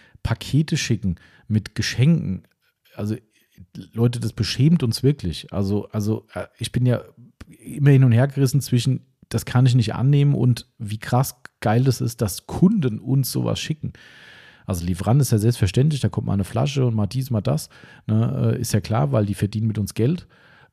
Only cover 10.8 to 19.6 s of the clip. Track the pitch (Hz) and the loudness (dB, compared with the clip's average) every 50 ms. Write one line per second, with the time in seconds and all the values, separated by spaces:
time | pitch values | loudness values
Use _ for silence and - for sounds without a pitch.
10.8 | 117 104 107 110 - - 123 123 131 - - _ - - _ _ - 113 110 120 | -10 -8 -8 -8 -4 -2 0 0 0 -2 -6 _ -20 -20 _ _ -2 0 2 4
11.8 | 131 135 120 - 127 120 - - 120 101 - - - - - 143 175 190 233 202 | 4 2 2 0 -2 -6 -2 -2 -2 -2 -4 -6 -10 -10 -8 -8 -6 -4 -4 -2
12.8 | 139 117 107 - - 127 131 139 123 - - 131 120 113 107 - - - 156 - | -2 -2 -4 -6 -4 -2 -2 -2 -2 -2 -4 -4 -4 -4 -4 -6 -6 -8 -8 -8
13.8 | - - - - - - - - - - - - - - - _ _ - 95 85 | -10 -12 -12 -14 -20 -20 -20 -20 -20 -20 -20 -20 -20 -20 -20 _ _ -8 -6 -4
14.8 | 85 90 90 85 - 104 120 151 127 - 120 104 104 117 117 - 104 90 - 123 | -4 -4 -4 -2 0 0 2 2 2 2 2 2 2 2 2 2 0 0 2 2
15.8 | 135 160 147 131 - 101 - 107 - 110 101 98 92 - - 113 135 143 139 139 | 2 2 0 0 -2 -2 -2 -4 -4 -2 -2 -2 -2 -2 -2 -2 -2 -2 0 0
16.8 | 127 120 110 107 104 90 - 131 127 127 120 107 - 127 143 156 - - - - | 0 0 0 -2 -2 -2 -4 -6 -4 -4 -4 -2 -2 -2 -4 -4 -6 -10 -18 -20
17.8 | - - - - _ - 110 110 117 123 139 - 120 113 120 - 110 - - 104 | -20 -20 -20 -12 _ -2 0 0 0 0 0 0 0 0 0 -2 -2 -2 -2 -2
18.8 | - - 107 123 143 143 131 113 104 101 101 - 107 101 - 110 | -2 -2 0 0 0 2 2 0 0 0 0 -2 -2 -2 -2 -2